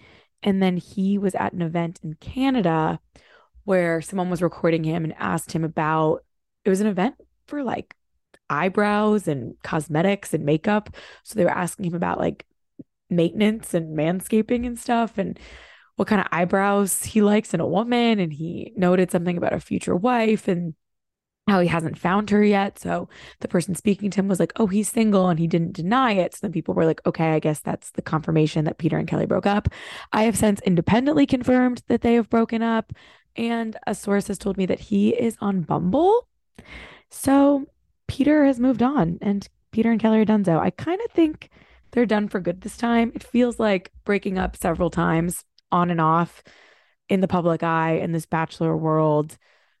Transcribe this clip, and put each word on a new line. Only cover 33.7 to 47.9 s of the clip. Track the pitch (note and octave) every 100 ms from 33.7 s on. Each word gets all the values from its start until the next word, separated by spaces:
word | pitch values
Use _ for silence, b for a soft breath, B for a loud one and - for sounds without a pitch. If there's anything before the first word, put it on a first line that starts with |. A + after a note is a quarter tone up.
| G#3+
a | - G3+
source | - G3+ G3
has | G3
told | G3+ F#3+
me | F#3
that | F#3+
he | - G3+ G#3
is | A#3 A3+ G#3+
on | G#3 F#3+
Bumble. | D#3 D3 F3 C4 F4+ A#4 - _ _ - B B B B _
So | - - C#4 C#4 C#4+ C#4 _ _ _ -
Peter | - C4+ D4+
has | C#4 A#3+
moved | B3+ A3
on, | A#3+ D4 E3 F3
and | G#3 G3+ - _ _
Peter | A3 A3+
and | A3+
Kelly | A3 A3
are | G#3+
donezo. | G#3+ F#3 D#3+
I | -
kinda | - - F#4+ A#4
think | - D#4+ D#4 - b b b _
they're | A#3+ A#3+
done | G#3+ G#3
for | G3+
good | F3 F#3
this | G#3 -
time. | A#3 A#3 A#3 -
It |
feels | - A#3+ B3 A3+
like | A3 F#3+ - -
breaking | - G3+ G#3 F#3
up | F3+ -
several | F#3 E3 E3+
times | E3 E3+ E3 F3 - - _ _
on | F3 F3
and | E3+
off | D#3+ E3 E3+ - b b b b b b -
in | G3
the | F#3
public | F3+ E3+ E3
eye | E3+ E3 E3